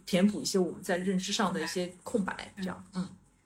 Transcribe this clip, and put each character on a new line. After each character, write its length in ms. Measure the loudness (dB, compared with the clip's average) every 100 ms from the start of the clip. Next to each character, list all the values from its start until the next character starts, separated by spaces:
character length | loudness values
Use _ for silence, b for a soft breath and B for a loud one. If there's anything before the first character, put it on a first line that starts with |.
| 0
填 220 | 4 4
补 140 | 4
一 40 | 0
些 140 | 2
我 140 | 2
们 100 | 0
在 140 | -2 0
认 200 | 0 0
知 140 | 0
上 220 | 0 0
的 80 | 0
一 40 | -2
些 240 | -2 -4 -6
空 220 | -4 -2 -2
白， 280 | -4 -10 -8
这 60 | -6
样， 180 | -6 -8 -6
嗯。 120 | -6 -10 -20 _